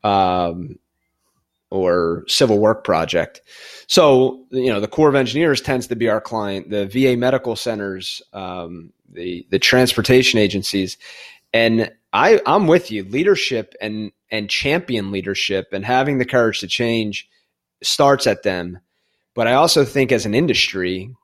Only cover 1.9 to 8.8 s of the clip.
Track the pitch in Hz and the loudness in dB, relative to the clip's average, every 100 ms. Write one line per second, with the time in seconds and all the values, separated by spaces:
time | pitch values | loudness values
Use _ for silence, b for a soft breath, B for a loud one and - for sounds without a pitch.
1.9 | 87 82 85 - - 131 104 107 110 - | 2 0 -4 -4 0 2 4 2 0 0
2.9 | 82 80 87 80 - B B B B B | 0 0 -2 -4 -8 B B B B B
3.9 | - 156 131 131 131 _ 131 127 104 104 | 4 6 6 4 -2 _ -4 -2 -2 -4
4.9 | - 156 139 123 131 165 135 - 131 120 | 2 4 4 0 0 0 0 -2 -4 -4
5.9 | 117 113 107 - 113 104 98 - 104 98 | -4 -2 -2 -4 -6 -4 -6 -6 -4 -2
6.9 | 110 135 120 123 135 123 110 - 110 101 | 0 2 2 0 0 -2 -6 -6 -6 -6
7.9 | 95 95 - _ 101 92 90 85 87 | -8 -10 -14 _ -14 -12 -10 -12 -14